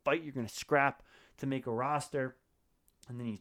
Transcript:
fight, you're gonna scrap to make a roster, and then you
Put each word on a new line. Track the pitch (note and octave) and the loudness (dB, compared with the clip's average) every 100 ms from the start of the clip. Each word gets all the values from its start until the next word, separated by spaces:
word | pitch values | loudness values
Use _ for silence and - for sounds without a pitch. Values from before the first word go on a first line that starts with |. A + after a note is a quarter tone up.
fight, | - D#3+ | 0 0
you're | D#3 | 0
gonna | C3 A2 | -6 -6
scrap | - - D3 C#3 - - - - - | -8 2 4 4 2 -8 -20 -20 -8
to | C#3 | -4
make | C3+ B2 | -2 -2
a | |
roster, | A2+ C3+ D3 - C#3+ C3 - _ _ _ _ _ _ - | -2 0 0 -2 -2 -4 -6 _ _ _ _ _ _ -14
and | A#2+ | -8
then | A#2+ | -6
you | G#2 | -6